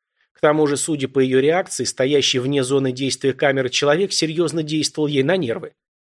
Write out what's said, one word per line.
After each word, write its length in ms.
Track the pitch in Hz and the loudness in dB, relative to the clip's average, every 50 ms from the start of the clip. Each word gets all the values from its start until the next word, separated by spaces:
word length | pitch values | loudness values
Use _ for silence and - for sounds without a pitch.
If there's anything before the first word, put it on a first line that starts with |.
| _ _ _ _ _ _ | _ _ _ _ _ _
К 80 | _ - | _ 0
тому 260 | - 151 151 156 151 | 2 2 4 4 2
же, 120 | 143 143 123 | 2 0 -2
судя 300 | - - 156 143 135 131 | -2 -4 -4 -4 -4 -2
по 100 | - 139 | 0 2
ее 220 | 131 131 127 131 | 2 4 4 2
реакции, 440 | 135 151 165 185 190 - - - 120 | 4 4 2 0 -2 -4 -6 -6 -6
стоящий 540 | - - - 131 135 147 143 135 - - 127 | -6 -2 -2 0 2 2 2 2 2 0 0
вне 260 | 123 135 143 139 127 | -2 0 0 0 0
зоны 280 | 123 139 139 135 131 | 2 0 0 0 0
действия 420 | 123 127 135 127 - - - 135 123 | -2 -2 -4 -4 -4 -2 -2 -2 -2
камеры 340 | - 151 139 135 135 127 123 | 2 0 0 2 0 -2 -2
человек 460 | - - 147 143 147 170 202 185 - | -2 0 2 2 2 2 0 -2 -2
серьезно 480 | - 165 156 160 165 175 147 147 165 | -2 -2 -2 -2 -2 -2 -2 -2 -4
действовал 440 | 156 151 156 156 151 - - 156 151 | -4 -4 -4 -2 -4 -4 -2 -2 -2
ей 160 | 147 147 135 | 0 0 0
на 140 | 131 147 185 | 2 2 0
нервы. 380 | 190 156 113 113 - - - _ _ _ _ _ _ _ _ _ _ | 0 0 -2 -4 -6 -8 -14 _ _ _ _ _ _ _ _ _ _